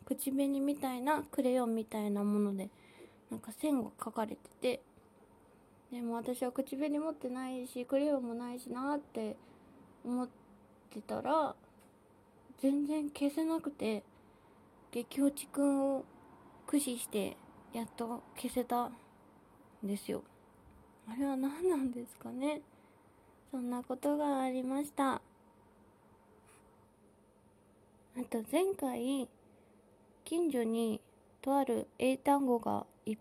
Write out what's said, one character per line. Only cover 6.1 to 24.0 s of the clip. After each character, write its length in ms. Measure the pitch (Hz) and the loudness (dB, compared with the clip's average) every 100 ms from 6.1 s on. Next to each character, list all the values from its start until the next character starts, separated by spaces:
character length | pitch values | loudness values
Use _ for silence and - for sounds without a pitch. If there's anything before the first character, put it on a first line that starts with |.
| 233 | -2
私 280 | 233 247 | -2 -2
は 100 | 254 | 0
口 240 | 247 269 269 | -2 -4 -2
紅 200 | 294 294 | 0 0
持 140 | 311 | -2
っ 20 | |
て 140 | 302 254 | -4 -6
な 200 | 254 262 | -4 -4
い 180 | 254 247 | -6 -6
し、 180 | 254 247 | -6 0
ク 120 | 277 | 2
レ 80 | 294 | 4
ヨ 140 | 277 | 2
ン 40 | |
も 100 | 240 | 0
な 200 | 233 240 | -4 -6
い 60 | 247 | -8
し 80 | 247 | -8
な 260 | 240 269 294 | -4 -2 -2
っ 40 | |
て 360 | 285 - 220 214 - - - - - - 233 | -2 -4 -4 -6 -12 -20 -20 -20 -20 -12 -4
思 180 | 247 | -2
っ 60 | 247 - - - - - - | -2 -8 -20 -20 -20 -20 -16
て 120 | 208 | -14
た 200 | - 185 | -6 -4
ら、 320 | 247 311 294 - - - - - - - - - - - | 2 2 2 -2 -14 -20 -20 -20 -20 -20 -20 -20 -20 0
全 260 | 269 285 285 | 2 2 2
然 240 | 311 294 | 0 -2
消 200 | - 285 | 0 0
せ 140 | 285 | 2
な 160 | 320 330 | 0 0
く 120 | 320 | -2
て、 320 | 294 220 208 - - - - - - - - - | -4 -2 -2 -6 -18 -20 -20 -20 -20 -20 -20 -8
激 300 | 240 233 - | -6 -4 2
落 140 | 277 277 | 2 2
ち 120 | - | -4
く 140 | - | 2
ん 340 | 285 277 269 269 | 4 4 2 0
を 100 | - - - - - - - | -4 -14 -20 -20 -20 -18 -2
駆 160 | 294 | 0
使 160 | 262 240 | 0 -4
し 80 | - | -2
て 280 | 214 190 - - - - | -2 -2 -4 -14 -20 -10
や 100 | 233 | -8
っ 40 | 226 - | -8 -6
と 260 | 233 240 - - | -6 -6 -10 -8
消 180 | 247 | -4
せ 100 | 254 | -2
た 220 | 240 240 233 | 0 0 0
ん 80 | 240 - - - - - - - - | -6 -20 -20 -20 -20 -20 -20 -20 -10
で 140 | 202 202 | -4 -4
す 140 | - | -4
よ。 120 | - - - - - - - - - - | -6 -6 -18 -20 -20 -20 -20 -20 -20 -10
あ 60 | 233 | -2
れ 100 | 277 | 0
は 100 | 269 | 0
何 340 | 269 294 370 | -2 0 2
な 60 | 320 | 2
ん 140 | 262 | 2
で 140 | 240 240 | -2 -8
す 80 | - | -12
か 120 | 240 | -10
ね。 320 | 240 285 302 - - - - - - - - - | -4 -2 -2 -6 -20 -20 -20 -20 -20 -20 -20 -10
そ 80 | 262 | -6
ん 120 | 247 | -4
な 140 | 247 | -4
こ 140 | 247 | -4
と 200 | 254 | -2